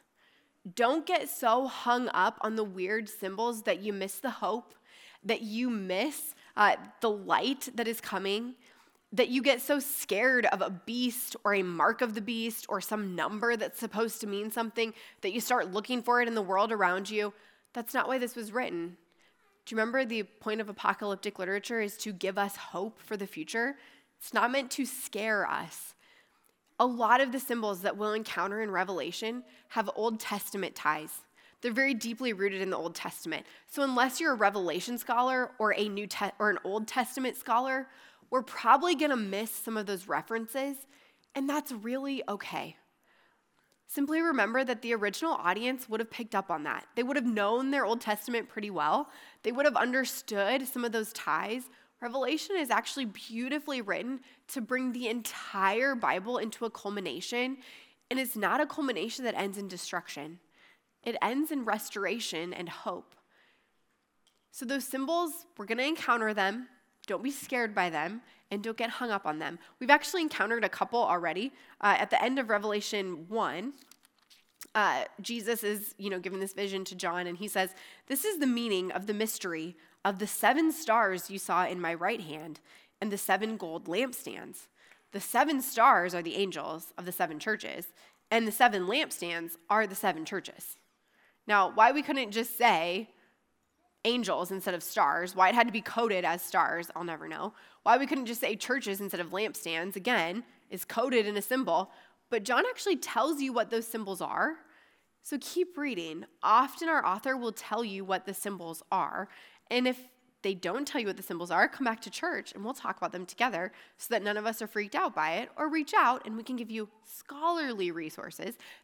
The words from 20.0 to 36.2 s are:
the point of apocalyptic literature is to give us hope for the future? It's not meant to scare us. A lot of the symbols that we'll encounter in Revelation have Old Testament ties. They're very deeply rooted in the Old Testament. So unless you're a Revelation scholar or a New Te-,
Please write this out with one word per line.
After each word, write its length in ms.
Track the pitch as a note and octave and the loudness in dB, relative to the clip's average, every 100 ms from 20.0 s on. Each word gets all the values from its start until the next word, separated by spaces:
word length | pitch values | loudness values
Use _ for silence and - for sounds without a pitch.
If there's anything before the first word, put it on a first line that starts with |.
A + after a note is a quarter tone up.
the 200 | B3+ A3+ | 0 -2
point 380 | G3 _ A3 G#3+ | -4 _ -4 -4
of 80 | G#3+ | -4
apocalyptic 720 | G3+ G3 G3 G#3 G3 G#3 G3+ | -2 0 0 -2 -4 -6 -4
literature 400 | F3+ G3 - A#3 | -2 -2 -2 -2
is 180 | G#3 - | -2 -4
to 140 | A3 | -8
give 260 | F#3 F#3+ G3 | -4 -2 0
us 200 | G3+ - | 0 -2
hope 420 | - E3+ G#3+ - | -8 -6 -6 -8
for 160 | - G#3 | -8 -6
the 120 | G3 | -6
future? 500 | - D#3 A3+ A#3+ C#4 - - _ - | -8 -6 -2 -2 -4 -14 -20 _ -18
It's 140 | - | -4
not 180 | A3 A#3 | 2 2
meant 200 | C4+ B3+ | 2 -2
to 140 | - C4 | -2 -4
scare 640 | - - G#3 A3 G#3+ F3 | -4 -8 -4 0 2 2
us. 460 | - E3 - - - _ _ _ _ _ _ _ - | -2 -4 -10 -16 -18 _ _ _ _ _ _ _ 0
A 60 | B3 | 2
lot 360 | A#3+ A3 B3 | 4 6 6
of 100 | C4+ | 6
the 80 | B3+ | 0
symbols 420 | - A#3+ G#3+ F#3 | -2 -2 -2 -2
that 160 | F#3+ G3+ | -2 0
we'll 160 | G#3+ | 0
encounter 480 | G#3+ A3 - F#3+ G#3 | -2 -2 -2 -2 -2
in 100 | G#3+ | -2
Revelation 720 | F#3 F#3 F3+ D3 F#3 A3+ B3 - - - | 0 0 0 -4 -4 -6 -6 -10 -20 -8
have 200 | - G#3 - | -2 -2 0
Old 240 | A3 A3 | 0 0
Testament 560 | - G#3 - G3+ F3+ - | -4 -4 -4 -4 -4 -2
ties. 480 | D3+ D#3 D#3 - - _ - _ | 0 0 -4 -12 -16 _ -20 _
They're 100 | B3 | -2
very 220 | A3+ C4+ | 2 2
deeply 400 | A#3+ A3+ A3+ B3+ | 2 -4 -4 -2
rooted 280 | F#3+ G3+ F#3+ | 0 0 0
in 80 | G3 | -2
the 80 | F3 | -2
Old 160 | E3 | -4
Testament. 520 | E3+ F3+ - E3+ D#3 - - - | -6 -8 -8 -6 -6 -8 -20 -10
So 160 | - | -2
unless 360 | C#4 B3+ C4 C4 | 2 4 4 4
you're 140 | E4 | 0
a 20 | A#3+ | 4
Revelation 640 | G3+ G3 F3+ D#3 A#3+ A#3+ | 4 4 0 0 -2 -6
scholar 540 | - A#3 B3+ B3+ B3 - | -2 2 2 2 0 0
or 160 | G#3+ | 2
a 140 | G3 G#3 | 2 0
New 200 | G3+ G#3 | -2 -6
Te-, 240 | - | -4